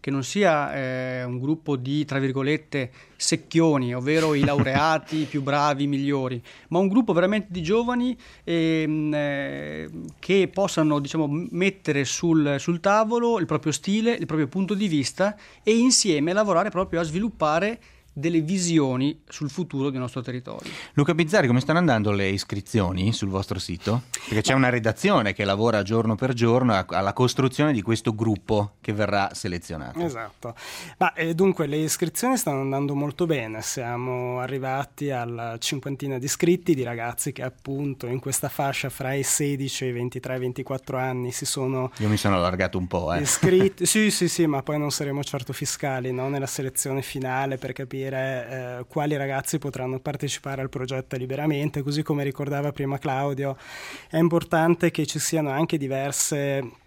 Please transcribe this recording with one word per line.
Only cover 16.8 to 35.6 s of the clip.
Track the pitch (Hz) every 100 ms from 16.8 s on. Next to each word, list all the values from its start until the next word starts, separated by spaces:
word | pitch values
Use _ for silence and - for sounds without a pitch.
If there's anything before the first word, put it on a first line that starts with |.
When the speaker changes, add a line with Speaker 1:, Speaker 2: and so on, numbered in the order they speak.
| 190 165
Speaker 1:
a |
sviluppare | 170 160 226 - 151 160 202 233 - - _
delle | - 160 165
visioni | 156 190 175 165 135 127 139 151 _
sul | - 147
futuro | - 175 139 139
del | 131
nostro | 123 131
territorio. | 123 127 123 107 - - -
Speaker 2:
Luca | - 147
Bizzarri, | 165 160 208 139
come | 123
stanno | - 160
andando | 175 117 104
le | 101 98
iscrizioni | 98 - 101 - 110 90 92 98
sul | 117 98
vostro | 95 98 92
sito? | - 87 - 117 -
Perché | - - 110
c'è | -
Speaker 3:
Ma | 135
Speaker 2:
una | 127
redazione | 123 110 104 196 185 104
che | 92 101
lavora | 98 117 107
giorno | 95 113 110
per | 107 131
giorno | 120 117 120 127
a-, | 98 92
alla | 87 98
costruzione | 101 123 - 131 - 151
di | 127
questo | 95 113 -
gruppo | 107 113 101 - 107 104 _
che | -
verrà | 104 104 101 98
selezionato. | - 101 87 - 82 64 160
Speaker 3:
Esatto. | 170 120 113 - 117 - - - 165 -
Ma, | 180
eh, | - 165
dunque | 165 190 185 147
le | 151
iscrizioni | 156 - 165 - 240 254
stanno | - 139
andando | 135 135 143
molto | 143 147 -
bene, | 175 147 110 110
siamo | - - 120 123 127 127 123 127
arrivati | 123 135 131 135 139 - 143
alla | 127 117 117 117
cinquantina | 117